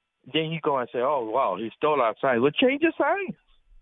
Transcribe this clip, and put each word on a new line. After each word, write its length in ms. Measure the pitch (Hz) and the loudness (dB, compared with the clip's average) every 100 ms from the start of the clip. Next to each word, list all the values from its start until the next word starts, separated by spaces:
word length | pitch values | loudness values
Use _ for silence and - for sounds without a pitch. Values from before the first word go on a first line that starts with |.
| _ _ 135 | _ _ -6
then 200 | 151 160 | -4 -4
you 80 | 160 | -4
go 160 | 151 139 | -2 -2
and 100 | 120 | -2
say, 80 | 123 | -2
"Oh, 280 | 131 143 110 | 0 0 -2
wow, 280 | 123 117 92 | 0 0 -2
he 100 | 113 - | -6 -2
stole 240 | 151 143 | 0 2
our 140 | 113 - | 0 0
signs." 200 | 139 117 | 0 2
Well, 120 | 139 | 2
change 300 | - 254 277 | 2 0 2
your 100 | 330 - | 0 0
signs. 380 | 294 392 359 - _ _ _ - | 0 -2 -6 -12 _ _ _ -20